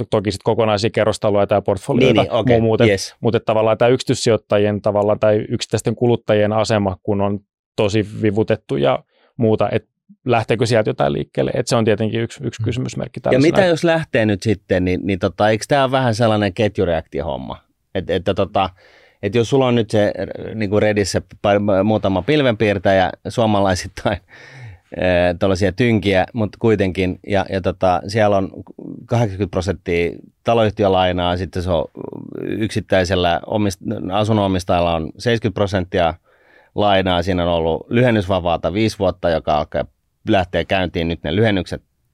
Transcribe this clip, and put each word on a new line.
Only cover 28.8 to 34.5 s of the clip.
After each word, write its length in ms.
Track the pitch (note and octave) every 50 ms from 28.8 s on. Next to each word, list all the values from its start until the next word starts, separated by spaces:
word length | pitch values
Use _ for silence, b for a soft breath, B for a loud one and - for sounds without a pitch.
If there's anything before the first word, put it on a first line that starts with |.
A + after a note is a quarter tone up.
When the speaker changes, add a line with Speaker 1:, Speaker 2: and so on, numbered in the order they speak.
| - - F2 - -
Speaker 2:
kahdeksankymmentä 460 | - A#2 A#2 A#2+ G2+ F#2+ F#2 G2+ E2+
prosenttia 600 | - F#2 F2 G2+ E2+ - - F#2+ E2+ E2+ E2+ E2 - - - - _ _ _
taloyhtiölainaa, 920 | A#2 A#2 A#2 A2 G#2 G#2+ - G2+ F#2+ F#2+ F#2 F#2 F2+ F2+ F2+ F2 F2 F2+
sitten 260 | F2+ F#2+ D#2 - F#2 F2
se 80 | F#2
on 140 | F2 D#2 - - - - - - G1+ G1+ G1+ G1+ G1+ G1+
yksittäisellä 1000 | - - G2 G2+ A2 G#2 - G#2 F2 - G2 F#2 - G2 F#2+ F2+ F2+ E2+ E2+ C#2+ -
omist-, 640 | - - G#2 G#2 G2+ F#2 - - A2+ G#2+ G2+ - F2 F#2
asunnonomistajalla 800 | G#2 G#2+ G#2+ A2 G#2+ G2+ G2